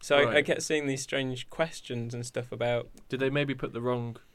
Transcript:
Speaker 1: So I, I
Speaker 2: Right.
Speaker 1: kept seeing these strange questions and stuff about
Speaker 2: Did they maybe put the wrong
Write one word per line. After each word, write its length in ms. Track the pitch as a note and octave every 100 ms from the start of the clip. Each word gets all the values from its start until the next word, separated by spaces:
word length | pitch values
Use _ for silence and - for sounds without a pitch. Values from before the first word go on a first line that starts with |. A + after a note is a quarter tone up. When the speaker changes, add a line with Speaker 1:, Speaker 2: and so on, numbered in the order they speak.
Speaker 1:
So 140 | - C#3+
I, 40 |
I 40 | B2
Speaker 2:
Right. 200 | D3 D3
Speaker 1:
kept 160 | D#3+
seeing 260 | - D3+ C#3+
these 140 | C3+
strange 460 | - C#3 C3 B2+ -
questions 640 | - E3 - - A#2+ A#2
and 120 | A#2 A#2+
stuff 260 | B2+ A#2+
about 380 | A#2 A#2+ A#2+ - - -
Speaker 2:
Did 100 | C3
they 100 | C3+
maybe 240 | C#3+ C#3+
put 180 | C3 G#2+
the 80 | A#2
wrong 360 | B2 B2 A#2 A2+ -